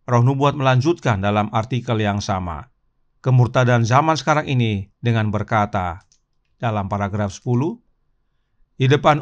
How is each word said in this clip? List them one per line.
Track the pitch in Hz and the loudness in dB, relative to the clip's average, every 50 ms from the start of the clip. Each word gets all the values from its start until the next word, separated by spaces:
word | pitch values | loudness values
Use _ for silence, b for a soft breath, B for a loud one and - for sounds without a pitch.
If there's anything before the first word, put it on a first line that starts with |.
| _ | _
Roh | - 123 120 120 | 0 2 2 4
Nubuat | 131 139 135 143 143 139 | 2 2 2 0 0 0
melanjutkan | 147 135 131 127 127 127 160 175 - - 135 110 95 | 0 0 2 2 2 2 0 0 0 -2 -2 -2 0
dalam | 98 101 104 104 104 104 | 0 0 0 0 -2 -2
artikel | - 110 113 120 135 120 113 - 117 107 | -2 -4 -4 -4 -6 -6 -4 -2 -2 -2
yang | 107 104 101 101 - | 0 -2 -2 -2 -4
sama. | - 101 92 90 87 80 71 - - _ _ _ _ _ _ _ _ _ _ | -4 -4 -4 -6 -8 -10 -12 -14 -18 _ _ _ _ _ _ _ _ _ _
Kemurtadan | - 127 127 123 123 113 - 139 127 120 123 117 117 | -2 2 4 4 4 4 2 2 2 4 2 2 2
zaman | 107 123 135 156 160 160 | 2 2 2 2 2 0
sekarang | 151 - 160 151 151 151 | 0 0 0 0 0 -2
ini | 151 139 123 117 110 107 98 98 - _ _ - | -2 -2 -2 0 0 -2 -4 -6 -10 _ _ -4
dengan | 120 113 113 107 107 101 | -2 0 0 -2 -2 -2
berkata, | 104 104 - 120 107 104 101 - 101 90 87 85 98 - _ _ _ _ _ _ _ _ _ _ _ 127 | -4 -4 -2 0 0 0 0 -2 -4 -4 -6 -8 -10 -14 _ _ _ _ _ _ _ _ _ _ _ -6
dalam | 117 107 104 95 | -4 -4 -4 -4
paragraf | 92 104 101 101 98 104 104 104 98 - | -4 -4 -4 -4 -4 -4 -4 -4 -4 -6
sepuluh, | - - 127 120 120 143 170 233 - _ _ _ _ _ _ _ _ _ _ _ _ _ _ _ _ _ _ _ - | -8 -4 -2 0 0 0 -2 -6 -8 _ _ _ _ _ _ _ _ _ _ _ _ _ _ _ _ _ _ _ -2
"Di | 135 | 2
depan | 127 147 143 - 165 147 147 | 2 2 4 4 4 2 4